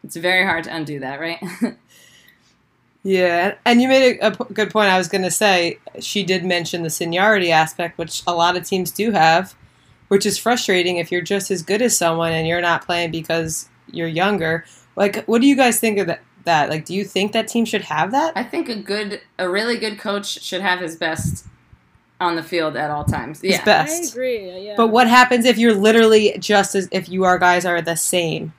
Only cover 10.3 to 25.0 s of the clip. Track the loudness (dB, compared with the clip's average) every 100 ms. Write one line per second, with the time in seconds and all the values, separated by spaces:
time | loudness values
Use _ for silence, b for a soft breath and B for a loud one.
10.3 | -2 0 0 0 0 0 -2 -2 -4 -2
11.3 | -4 -2 -6 -2 0 0 0 0 0 0
12.3 | -2 -2 -2 0 -2 -2 -4 -2 -6 -4
13.3 | -4 -2 -8 -12 _ -16 -8 -6 0 0
14.3 | 0 -2 -4 b b b -2 -2 0 0
15.3 | 4 4 4 2 2 0 0 -2 -6 _
16.3 | _ 0 0 2 -4 -4 -6 -4 -2 -2
17.3 | -2 -2 -2 0 -2 -4 -2 0 0 -2
18.3 | -4 -6 -6 -6 -8 -6 -6 -6 -10 _
19.3 | -6 -2 -2 -2 -4 -4 -6 -6 -6 -6
20.3 | -10 -8 -4 -2 -2 -4 -6 -6 -4 -6
21.3 | -8 -12 _ _ _ _ _ _ _ -4
22.3 | -4 -4 -4 -2 -4 -4 -4 -4 -4 -8
23.3 | -8 -2 0 2 2 2 -4 -6 -6 -4
24.3 | -4 -8 -14 -8 0 2 4